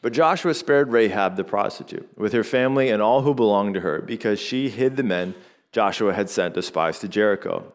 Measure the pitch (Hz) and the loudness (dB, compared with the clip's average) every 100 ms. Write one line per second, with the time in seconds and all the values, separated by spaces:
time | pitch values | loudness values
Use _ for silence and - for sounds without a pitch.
0 | - 120 160 180 180 151 - 143 139 117 | -2 2 2 2 0 -4 2 2 4 4
1 | 110 104 95 95 95 101 104 - - - | 4 2 0 -2 -4 -2 -2 -4 -12 -14
2 | - - 107 117 107 127 127 135 131 107 | -14 -6 -2 -2 0 0 2 2 2 2
3 | 107 131 135 131 110 101 101 95 85 78 | 2 4 2 2 2 4 0 -2 -4 -4
4 | - 113 110 101 - 127 135 107 131 135 | -6 -4 -2 -2 -2 -4 -4 0 -2 0
5 | 123 90 90 92 - _ _ 113 104 92 | -2 -2 -2 -8 -20 _ _ 0 0 2
6 | 107 92 98 - 87 87 90 80 82 82 | 0 0 -2 -2 -2 -2 -4 -2 -2 -2
7 | 98 101 104 98 - - - | -4 0 2 0 -4 -8 -8